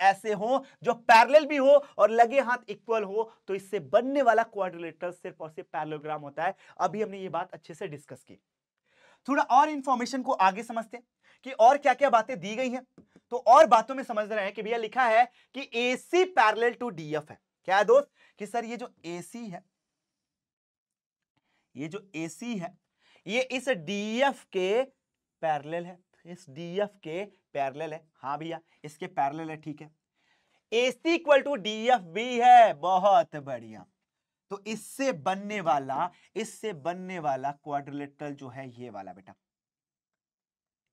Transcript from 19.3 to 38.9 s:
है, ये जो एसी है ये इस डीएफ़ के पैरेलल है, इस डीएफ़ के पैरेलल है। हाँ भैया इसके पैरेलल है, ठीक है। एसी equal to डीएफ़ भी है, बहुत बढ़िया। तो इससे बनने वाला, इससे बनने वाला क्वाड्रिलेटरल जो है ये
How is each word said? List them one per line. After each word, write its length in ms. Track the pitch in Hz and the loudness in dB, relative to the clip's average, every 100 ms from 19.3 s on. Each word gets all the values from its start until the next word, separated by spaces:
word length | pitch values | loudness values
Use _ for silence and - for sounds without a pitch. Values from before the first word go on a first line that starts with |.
| 233 226 | -14 -14
है, 160 | 175 - _ _ _ _ _ _ _ _ _ _ _ _ _ _ _ _ _ _ _ _ 123 | -16 -18 _ _ _ _ _ _ _ _ _ _ _ _ _ _ _ _ _ _ _ _ -14
ये 120 | 156 | -12
जो 200 | 196 196 151 | -12 -14 -12
एसी 400 | 160 - 240 214 | -12 -12 -10 -10
है 160 | 170 - _ _ _ _ 170 | -10 -16 _ _ _ _ -6
ये 160 | 233 254 | -4 -4
इस 180 | 254 269 | -4 -4
डीएफ़ 760 | 202 151 202 214 226 277 262 _ | -4 -6 -8 -6 0 0 -2 _
के 360 | 190 185 226 262 _ _ _ _ _ | -4 0 0 -2 _ _ _ _ _
पैरेलल 440 | 160 147 147 170 175 | -4 -4 -6 -10 -10
है, 120 | 180 _ _ 165 | -16 _ _ -20
इस 200 | 175 - | -20 -20
डीएफ़ 480 | 135 170 185 202 _ | -16 -10 -6 -6 _
के 240 | 156 170 202 _ _ | -12 -10 -10 _ _
पैरेलल 400 | 143 135 139 156 | -8 -6 -8 -12
है। 100 | 156 _ _ | -12 _ _
हाँ 220 | 131 147 | -10 -8
भैया 220 | 160 160 _ _ | -8 -12 _ _
इसके 240 | 151 - 185 | -20 -14 -10
पैरेलल 400 | 185 139 156 160 | -4 -4 -4 -10
है, 80 | 156 | -12
ठीक 240 | 156 143 | -14 -14
है। 80 | 156 _ _ _ _ _ _ _ _ | -18 _ _ _ _ _ _ _ _
एसी 460 | 226 254 254 330 339 | -2 -2 -2 -2 0
equal 260 | 330 277 | 4 2
to 120 | 277 269 | 2 -6
डीएफ़ 440 | 202 220 233 240 | -6 -4 0 0
भी 360 | 175 180 247 240 | -2 -8 -6 2
है, 340 | 247 247 214 147 | 8 8 8 4
बहुत 600 | 175 185 202 185 156 151 | -2 2 4 4 2 -6
बढ़िया। 480 | 139 123 113 107 92 _ _ _ _ _ _ | -12 -12 -12 -18 -20 _ _ _ _ _ _
तो 120 | 196 202 | -12 -10
इससे 440 | 214 - - 269 | -10 -10 -4 -4
बनने 480 | 170 135 190 202 214 | -2 -4 -4 -6 -4
वाला, 480 | 170 147 135 135 180 - _ 190 | 0 0 -2 -4 -6 -8 _ -10
इससे 380 | 220 - 214 160 | -10 -10 -10 -8
बनने 440 | 151 185 185 180 | -8 -8 -8 -6
वाला 320 | 151 135 139 | -4 -4 -6
क्वाड्रिलेटरल 800 | 143 151 143 143 143 143 139 147 | -10 -8 -8 -8 -12 -12 -12 -14
जो 160 | 143 135 | -12 -14
है 200 | 123 135 | -16 -16
ये 180 | 117 123 | -16 -16